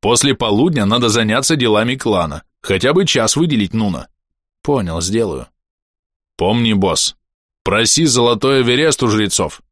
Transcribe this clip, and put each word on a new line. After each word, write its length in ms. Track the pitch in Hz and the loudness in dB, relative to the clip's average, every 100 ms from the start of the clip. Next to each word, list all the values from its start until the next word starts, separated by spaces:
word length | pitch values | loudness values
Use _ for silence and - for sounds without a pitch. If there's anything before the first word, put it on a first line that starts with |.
После 340 | 98 120 143 135 | 2 2 2 0
полудня 500 | 117 104 160 151 101 | 0 2 2 0 0
надо 240 | 117 120 | 0 0
заняться 460 | 110 107 113 135 156 | 0 0 0 0 0
делами 400 | 123 104 117 131 | 2 2 0 -2
клана. 480 | 123 98 82 71 - _ | -2 0 -2 -6 -16 _
Хотя 300 | - 95 123 | -4 0 2
бы 120 | 170 190 | 2 0
час 300 | 135 110 - | 0 0 0
выделить, 380 | 170 131 98 | 0 0 -2
Нуна». 340 | 110 107 76 - _ _ _ _ _ | -2 -2 -4 -10 _ _ _ _ _
«Понял, 400 | - 139 92 82 | -4 -2 -2 -4
сделаю». 460 | 87 107 110 69 60 _ _ _ _ _ _ _ _ - | -2 -2 -2 -4 -12 _ _ _ _ _ _ _ _ -4
«Помни, 340 | 90 117 117 | -2 0 0
босс, 440 | 107 95 76 - - _ _ _ _ | 2 0 0 -4 -8 _ _ _ _
проси 420 | - 101 113 151 160 | -2 0 2 2 2
золотой 560 | 123 120 117 131 139 | 2 2 2 2 2
Эверест 420 | 120 123 160 135 | 2 2 0 0
у 60 | 123 | 0
жрецов. 520 | 104 104 - 85 - _ | 0 0 -2 -4 -6 _